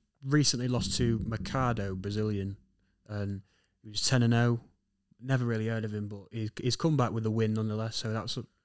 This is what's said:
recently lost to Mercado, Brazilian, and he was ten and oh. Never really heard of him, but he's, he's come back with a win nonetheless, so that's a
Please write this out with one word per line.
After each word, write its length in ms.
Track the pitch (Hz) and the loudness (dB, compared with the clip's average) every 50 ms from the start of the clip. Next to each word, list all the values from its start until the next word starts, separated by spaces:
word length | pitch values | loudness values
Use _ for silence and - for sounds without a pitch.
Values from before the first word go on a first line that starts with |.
| _ _ _ _ - | _ _ _ _ -2
recently 440 | 135 143 147 139 - - 120 123 127 | 2 4 4 4 4 2 2 0 0
lost 280 | 127 117 - - - - | 0 0 0 0 0 2
to 220 | 123 117 117 110 - | 2 2 2 0 -2
Mercado, 680 | 110 110 107 - - - 135 131 123 113 107 98 98 95 | -4 -4 -4 -4 -2 0 2 2 2 2 0 -2 -4 -4
Brazilian, 600 | 95 95 101 104 107 107 107 104 98 95 98 98 - _ _ _ _ _ _ _ _ _ - | -4 -4 -4 -2 0 0 0 0 -2 -2 -4 -6 -8 _ _ _ _ _ _ _ _ _ -10
and 340 | 104 104 101 101 98 92 - _ _ _ _ _ _ _ | -6 -4 -4 -4 -4 -6 -10 _ _ _ _ _ _ _
he 80 | - 107 | -18 -8
was 120 | 104 104 - | -4 0 2
ten 160 | - 135 123 | 4 4 6
and 100 | 117 117 | 6 6
oh. 280 | 117 117 120 120 117 117 - - _ _ _ _ _ _ _ _ _ _ | 6 4 4 4 2 0 -4 -12 _ _ _ _ _ _ _ _ _ _
Never 240 | 123 131 135 123 123 | -4 -2 0 0 0
really 220 | 120 113 110 110 | 0 -2 -2 -2
heard 180 | 113 113 113 107 | -2 -2 -2 -4
of 80 | 107 | -4
him, 140 | 104 107 104 | -4 -6 -6
but 200 | 101 104 101 95 - | -6 -8 -12 -14 -12
he's, 200 | - 113 110 107 - - | -8 -6 -6 -6 -6 -4
he's 140 | - 123 117 | -2 -2 0
come 200 | - - 165 156 | 0 0 2 2
back 140 | 135 123 110 | 2 2 2
with 160 | 98 113 110 | 0 0 0
a 40 | 110 | 0
win 240 | 107 113 113 107 110 | 2 2 2 2 2
nonetheless, 420 | 110 110 110 107 110 110 113 - | 0 0 -2 -2 -2 -4 -4 -4
so 160 | - - 110 | -6 -4 -4
that's 240 | 107 110 - 120 - | -4 -4 -4 -6 -6
a 80 | 123 117 - _ _ | -8 -8 -10 _ _